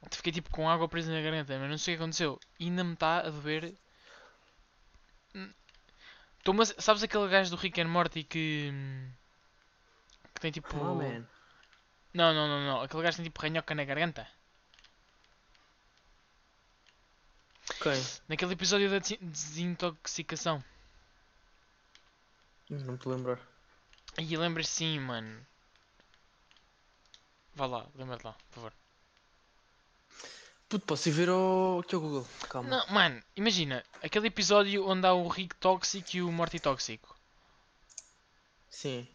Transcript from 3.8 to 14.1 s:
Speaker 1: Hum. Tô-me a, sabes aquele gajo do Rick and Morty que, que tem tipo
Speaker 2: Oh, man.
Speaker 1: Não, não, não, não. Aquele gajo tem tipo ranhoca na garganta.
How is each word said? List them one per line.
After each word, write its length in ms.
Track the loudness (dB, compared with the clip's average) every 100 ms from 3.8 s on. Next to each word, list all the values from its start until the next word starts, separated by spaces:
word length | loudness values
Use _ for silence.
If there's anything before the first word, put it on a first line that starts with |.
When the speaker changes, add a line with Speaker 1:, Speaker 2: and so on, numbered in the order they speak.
| _ _ -20 -20 -20 -20 _ _ -20 _ _ -20 _ _ _ -14
Speaker 1:
Hum. 160 | -14 -16 _ -20 _ -20 -20 -20 -20 _ 2
Tô-me 160 | 6
a, 40 | 4
sabes 380 | 4 4 4
aquele 240 | 4 0 4
gajo 220 | 4 4
do 80 | 0
Rick 240 | -2 0
and 60 | 2
Morty 340 | 4 2 0
que, 480 | -6 -2 0 -2 -2 -6 -6 -8 -10 -14 _ _ _ _ _ _ _ _ _ -20 -16
que 60 | -6
tem 100 | -6
tipo 180 | -6 -6 -4
Speaker 2:
Oh, 180 | -2 -2
man. 300 | -2 -6 -12 -20 -20 -20 _ _ _ _ _
Speaker 1:
Não, 200 | 4 6
não, 140 | 6 2
não, 140 | 0 0
não. 160 | 0
Aquele 200 | -2 0
gajo 140 | 0 0
tem 80 | -6
tipo 160 | -4
ranhoca 340 | -2 -2 -2 -4
na 80 |
garganta. 420 | -2 0 -2